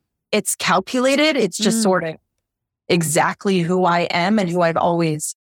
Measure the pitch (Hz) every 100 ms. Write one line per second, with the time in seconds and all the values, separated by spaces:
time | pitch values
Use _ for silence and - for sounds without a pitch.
0 | _ _ _ 214 - - - 185 - 254
1 | 262 277 311 294 185 - 208 226 208 180
2 | 165 - _ _ _ _ _ _ - 175
3 | 156 156 160 - 202 185 170 185 175 175
4 | 175 175 175 220 175 180 170 165 175 170
5 | 165 151 - -